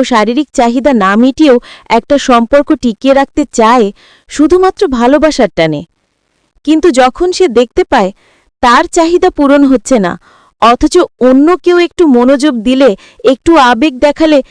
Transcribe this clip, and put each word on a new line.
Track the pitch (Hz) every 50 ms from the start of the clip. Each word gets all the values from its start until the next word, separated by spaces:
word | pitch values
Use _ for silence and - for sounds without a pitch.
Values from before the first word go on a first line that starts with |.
| 262
শারীরিক | - 254 214 214 214 240 294 285 -
চাহিদা | - 269 240 233 233 269 226 294
না | 262 220 190 190 202
মিটিয়েও | 220 247 269 254 - 311 285 240 247 - - - - _ -
একটা | 220 233 - - 285 269
সম্পর্ক | - - 240 233 233 - 277 285 285 - -
টিকিয়ে | - - 240 202 - - 269 269
রাখতে | 277 277 - - 302 285 -
চায় | - - 220 220 247 254 208 196 - _ _ _ _ _ _ -
শুধুমাত্র | - - 302 294 349 370 370 381 - - 427 302
ভালোবাসার | 262 233 233 247 285 311 294 311 - - 226 180 -
টানে, | - 165 156 151 147 165 _ _ _ _ _ _ _ _ _ _ _ _ _ _ _ -
কিন্তু | 285 311 311 - 349
যখন | 240 254 254 254 - - 349 370
সে | 349 - 370 302
দেখতে | 208 233 247 - - 370 359
পায় | - 302 233 196 190 - _ _ _ _ _ _ _ _ -
তার | - 247 240 285 330
চাহিদা | - - 349 330 330 349 359 381 370
পূরণ | - - 285 262 285 285 285
হচ্ছে | 269 262 226 - - 262 220
না, | 185 170 - - _ _ _ _ _ _ _ -
অথচ | - 233 247 - 294 302 - 359 311 - _ -
অন্য | 233 254 262 269 294 330 370 359 -
কেউ | 349 349 349
একটু | 349 339 _ - 349
মনোযোগ | 294 247 240 240 254 285 247 277 302 247 226
দিলে, | 202 247 262 262 277 240 190 - - - _ _ -
একটু | 254 269 - - 330 330 302 254 240
আবেগ | 247 220 294 311 254 247
দেখালে | 294 294 285 - 320 311 302 269 254 -